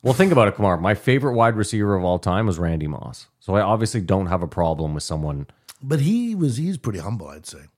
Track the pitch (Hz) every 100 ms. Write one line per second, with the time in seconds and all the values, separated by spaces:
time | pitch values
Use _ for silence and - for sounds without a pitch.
0 | 120 123 196 151 104 - 104 85 90 104
1 | - 131 139 120 113 110 104 110 104 98
2 | 90 87 - 92 113 85 87 80 76 67
3 | 62 - - _ - 101 98 110 110 117
4 | 87 98 90 90 85 - 82 80 78 76
5 | - 78 76 71 143 _ - - 135 156
6 | 143 226 240 208 151 117 165 180 - 98
7 | 85 113 76 76 - 76 73